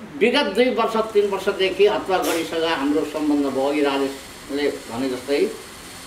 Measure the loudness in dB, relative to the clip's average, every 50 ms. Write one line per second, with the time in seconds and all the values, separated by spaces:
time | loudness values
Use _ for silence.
0 | -14 -14 -2 2 2 4 4 4 2 2 2 4 4 4 4 2 0 0 0 0
1 | -2 2 2 2 2 2 0 -2 -2 -2 0 2 0 0 4 4 4 4 4 2
2 | 0 0 0 2 2 0 0 0 -2 -2 -2 -2 0 0 0 0 0 0 0 0
3 | 0 -2 -4 -2 0 2 2 2 2 0 0 0 0 2 2 2 2 2 2 0
4 | 0 -2 -4 -8 -12 -16 -18 -16 -10 -6 -4 -2 -2 -2 -2 -4 -8 -8 -6 -4
5 | -4 -4 -4 -4 -4 -2 0 0 0 0 -2 -8 -14 -16 -18 -18 -18 -18 -16 -16
6 | -8